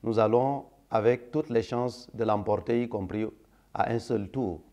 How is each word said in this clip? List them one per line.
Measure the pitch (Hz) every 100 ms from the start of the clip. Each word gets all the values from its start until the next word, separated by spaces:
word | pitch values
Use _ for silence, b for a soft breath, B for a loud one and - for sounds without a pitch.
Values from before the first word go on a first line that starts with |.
nous | 110 110
allons, | 107 117 135 139 - _ _
avec | 110 110 123 -
toutes | 151 156
les | 117
chances, | 110 120 123 117 -
de | -
l'emporter, | 113 107 104 104 - 120
y | 120
compris | 107 95 107 110 - _ b b
à | - 110
un | 117
seul | - 117 98
tour | 131 113 82 -